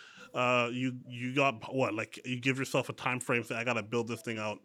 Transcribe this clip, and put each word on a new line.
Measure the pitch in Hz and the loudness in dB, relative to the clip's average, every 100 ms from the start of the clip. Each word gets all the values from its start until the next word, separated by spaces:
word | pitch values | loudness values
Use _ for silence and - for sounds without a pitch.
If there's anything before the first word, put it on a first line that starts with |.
| - - - | -20 -20 -6
uh, | - 123 123 120 | 2 4 4 4
you, | 123 127 123 127 | 0 -2 -2 -10
you | 120 123 | -8 -2
got, | 135 139 110 - | 2 2 2 -2
what, | 131 120 | 2 2
like, | 104 107 - | 2 -4 -8
you | 127 123 | -6 0
give | 131 131 | 0 0
yourself | 131 143 - | 0 0 0
a | |
time | 120 131 123 | -4 -2 -2
frame, | - 120 | 2 0
say, | 113 117 | 0 -2
"I | |
gotta | 117 117 | 0 0
build | 104 120 113 | 0 0 0
this | 113 | -4
thing | - 110 | -4 -4
out," | 107 104 | -4 -6